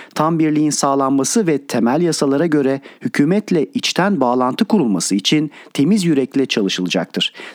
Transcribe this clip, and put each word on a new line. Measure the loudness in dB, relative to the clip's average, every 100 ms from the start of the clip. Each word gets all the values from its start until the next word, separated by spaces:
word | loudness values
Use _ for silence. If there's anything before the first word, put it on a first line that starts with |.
| -8
tam | -2 0 2
birliğin | 2 2 0
sağlanması | 0 0 2 2 0 0 0 0
ve | -2
temel | -2 -2 0 2
yasalara | 0 0 0 0 2
göre | 2 0 -2 -8 -10
hükümetle | -4 0 2 2 0 0 -2
içten | -4 -4 0 0 2
bağlantı | 2 2 0 0
kurulması | 0 0 2 0 -2
için | -2 0 0 -2 -8 -8
temiz | -2 2 2
yürekle | 2 0 0 -2 -2
çalışılacaktır. | 0 -2 -2 -2 -4 -4 -4 -6 -6 -12